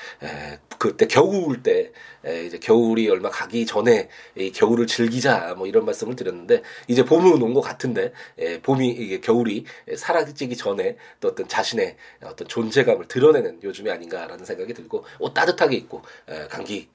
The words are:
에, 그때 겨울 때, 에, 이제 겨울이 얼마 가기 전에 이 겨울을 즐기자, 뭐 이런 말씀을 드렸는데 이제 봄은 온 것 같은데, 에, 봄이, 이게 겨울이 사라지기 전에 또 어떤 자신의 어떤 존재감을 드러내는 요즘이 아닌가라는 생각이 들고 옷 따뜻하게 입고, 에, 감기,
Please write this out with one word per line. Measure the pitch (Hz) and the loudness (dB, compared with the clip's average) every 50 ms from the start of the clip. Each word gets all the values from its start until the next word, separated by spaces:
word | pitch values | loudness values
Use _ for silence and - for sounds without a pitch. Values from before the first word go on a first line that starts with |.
| - - - - 76 | -20 -20 -18 -16 -14
에, | 76 73 71 73 73 - - _ - - | -14 -12 -12 -14 -14 -16 -18 _ -16 -6
그때 | - - 104 - - 110 | -4 -2 -2 2 2 2
겨울 | - - 135 165 190 202 196 170 147 123 - - | 4 6 6 6 6 2 0 -2 -2 -4 -2 0
때, | - - 117 110 - - - - - - _ - | 2 2 2 0 -4 -8 -20 -20 -20 -20 _ -10
에, | - 82 85 85 | -8 -8 -8 -8
이제 | 87 85 82 | -10 -12 -4
겨울이 | - - 110 120 117 113 113 113 110 104 | 2 4 4 6 6 4 2 2 2 2
얼마 | 95 90 98 98 | 2 2 0 -2
가기 | - - - - 113 117 113 | -6 -6 -8 -6 -4 -4 -4
전에 | 110 - 131 117 123 117 101 - - - - - - - | -2 -2 2 4 4 4 4 2 -2 -12 -20 -20 -14 -8
이 | 92 95 92 | -8 -6 -6
겨울을 | - - 107 107 117 117 117 | 0 2 2 4 4 2 2
즐기자, | 117 - - 117 113 120 127 131 139 113 92 82 87 90 | 0 0 0 0 0 0 0 2 2 2 2 0 -4 -6
뭐 | 92 95 | -6 -4
이런 | 98 107 110 107 | 0 0 2 2
말씀을 | 107 101 - 110 113 127 | 0 -2 -6 -6 -8 -8
드렸는데 | 127 92 92 87 - 87 - 120 - - - - - - | -6 -6 -8 -8 -6 0 2 2 2 2 -2 -18 -12 -6
이제 | - 120 127 123 | 2 4 4 4
봄은 | - 156 170 185 185 165 135 | 6 6 6 8 6 6 6
온 | 117 113 127 | 4 2 2
것 | 139 | 0
같은데, | - - - - - 127 110 95 95 127 - - - - - | 0 0 -4 -6 -6 -4 -2 -2 -4 -4 -6 -12 -20 -20 -10
에, | - - 85 85 - | -8 -6 -6 -6 -4
봄이, | - 135 135 131 131 123 | -2 0 2 2 2 0
이게 | 120 123 110 95 95 92 | 0 -2 -6 -8 -8 -2
겨울이 | - 117 113 120 120 110 101 120 131 - - - - - - | 0 2 2 2 2 0 -2 -6 -8 -12 -16 -20 -14 -12 -12
사라지기 | - - - 165 165 147 147 139 - 143 123 120 | -6 -4 0 0 0 0 -2 -6 -8 -8 -8 -8
전에 | - - 104 98 98 92 98 - - - - - _ | -6 -4 -4 -4 -2 -4 -4 -6 -8 -12 -20 -12 _
또 | - 95 | -4 -4
어떤 | - - 92 | -4 -4 -6
자신의 | - - 113 110 - 117 107 95 87 - - - - - _ - | -6 -4 -4 -4 -2 -2 -2 -2 -4 -4 -10 -20 -20 -20 _ -20
어떤 | - - - - | -18 -16 -14 -14
존재감을 | - - 120 113 110 113 139 123 120 104 92 85 | -8 -6 -4 -4 0 0 2 2 4 2 0 -2
드러내는 | - - 127 139 156 151 131 104 90 85 - 101 | -4 0 4 6 6 6 6 2 -2 -6 -10 -10
요즘이 | 98 90 98 104 104 | -10 -10 -8 -6 -6
아닌가라는 | 87 85 87 85 95 87 82 82 87 87 90 | -6 -8 -8 -10 -10 -10 -10 -12 -14 -16 -14
생각이 | - 95 87 95 113 117 | -12 -10 -8 -10 -10 -12
들고 | - - - 110 - - - - - | -14 -12 -10 -10 -10 -10 -12 -10 -8
옷 | - 131 - | -8 -4 0
따뜻하게 | - 165 180 175 - 175 143 127 | 0 2 2 2 2 2 2 2
입고, | 92 - - - - - - - - _ | -2 -4 -8 -16 -18 -16 -20 -20 -20 _
에, | - 78 78 73 | -14 -14 -14 -12
감기, | 80 - - - 98 104 90 - _ | -12 -12 -12 -10 -10 -10 -10 -12 _